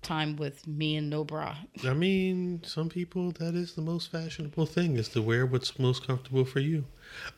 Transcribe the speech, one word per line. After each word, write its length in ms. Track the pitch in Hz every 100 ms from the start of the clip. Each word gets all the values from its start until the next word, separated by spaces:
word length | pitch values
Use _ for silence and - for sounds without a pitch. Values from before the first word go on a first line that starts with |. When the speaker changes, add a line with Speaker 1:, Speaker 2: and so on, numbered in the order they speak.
Speaker 1:
time 340 | - 160 151 151
with 320 | 147 - 160
me 260 | 151 156
and 160 | 151 151
no 140 | 151
bra. 320 | 151 151 151 143 190 -
Speaker 2:
I 120 | 131
mean, 680 | 139 185 190 185 185 180 175
some 240 | - - 165
people, 440 | 180 175 185 180
that 240 | 165 165 170
is 160 | 175
the 60 | -
most 300 | 156 170 -
fashionable 540 | 165 160 151 151 - 156
thing, 300 | - 175 127
is 120 | 110
to 140 | 120
wear 220 | 110 120 127
what's 320 | 123 - -
most 260 | 127 127 -
comfortable 380 | 127 - 131
for 160 | 131 139
you. 240 | 143 160 139 - - - -